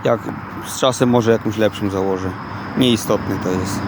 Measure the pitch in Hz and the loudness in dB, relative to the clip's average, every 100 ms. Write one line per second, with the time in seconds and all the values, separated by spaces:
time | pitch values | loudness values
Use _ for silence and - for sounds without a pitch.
0 | - 117 - - - - - - 135 123 | 2 0 -2 -10 -10 -12 -10 0 0 2
1 | 127 120 113 113 110 107 107 101 104 95 | 4 4 4 2 2 2 0 2 -2 0
2 | 95 95 95 95 - - - - 131 113 | 0 0 -2 -6 -8 -8 -6 2 2 2
3 | - 104 - 98 92 92 95 - | 2 0 0 -2 0 -2 -2 -4